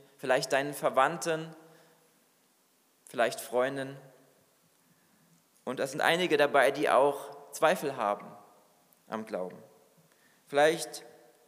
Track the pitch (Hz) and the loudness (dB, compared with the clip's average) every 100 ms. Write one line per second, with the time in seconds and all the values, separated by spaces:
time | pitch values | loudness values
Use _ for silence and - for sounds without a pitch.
0 | - - 131 127 151 139 143 143 151 123 | -20 -8 0 0 2 -2 -2 -2 0 4
1 | 180 170 170 160 160 - - - _ _ | 2 2 -4 -4 -6 -16 -20 -20 _ _
2 | _ _ _ _ _ _ _ _ _ _ | _ _ _ _ _ _ _ _ _ _
3 | - 127 117 - - 120 131 139 135 143 | -10 -2 0 -2 -4 -2 -2 -4 -10 -12
4 | 147 - _ _ _ _ _ _ _ _ | -20 -20 _ _ _ _ _ _ _ _
5 | _ _ _ _ _ _ - 135 135 135 | _ _ _ _ _ _ -10 -6 -6 0
6 | - 170 180 151 147 143 131 139 - 120 | 2 2 2 2 4 4 4 2 2 4
7 | 143 143 - - - - 156 185 151 131 | 4 0 -10 -18 -14 0 0 2 -2 -4
8 | 104 101 - - - _ _ _ _ _ | -2 -4 -8 -20 -20 _ _ _ _ _
9 | - 110 107 101 90 85 - - _ _ | -12 -10 -6 -6 -8 -12 -20 -20 _ _
10 | _ _ _ _ - 143 151 165 - - | _ _ _ _ -4 2 4 2 -6 -12
11 | - - - _ | -18 -20 -20 _